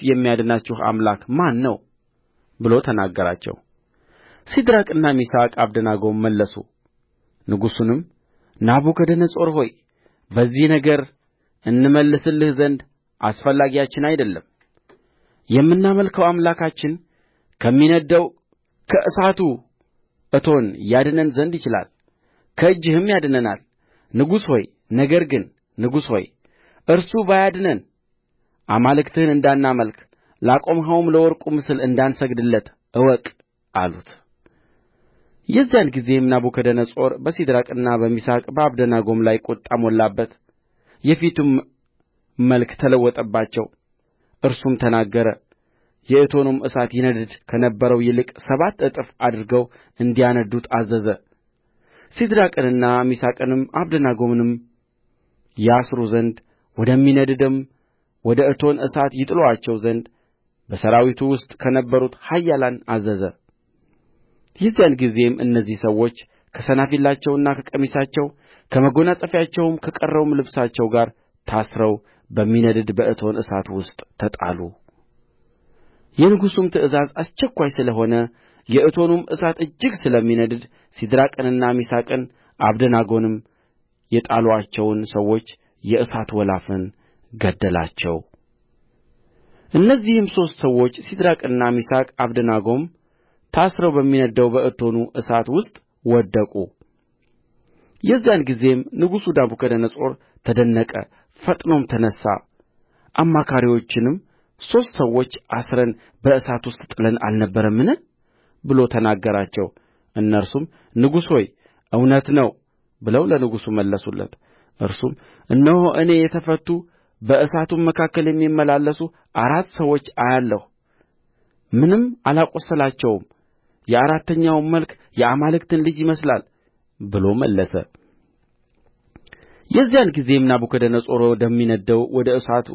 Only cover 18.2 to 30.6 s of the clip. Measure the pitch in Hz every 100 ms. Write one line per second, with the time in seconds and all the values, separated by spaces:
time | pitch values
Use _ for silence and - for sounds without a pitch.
18.2 | 175 - _ _ _ _ - 190 190 208
19.2 | 190 190 175 123 _ _ _ _ _ _
20.2 | _ 139 - 147 110 - 101 120 143 160
21.2 | 156 127 156 170 - 107 90 _ _ _
22.2 | _ _ _ - 165 180 160 160 202 196
23.2 | 151 131 113 98 _ _ _ _ _ 113
24.2 | 143 208 196 127 - _ - 117 139 170
25.2 | 160 131 92 _ _ - 117 143 143 107
26.2 | 92 _ _ _ _ _ - 170 170 226
27.2 | 196 190 196 185 190 120 - _ _ _
28.2 | _ _ _ _ - 107 123 143 147 -
29.2 | 160 147 139 139 135 123 110 - _ _
30.2 | _ _ 117 135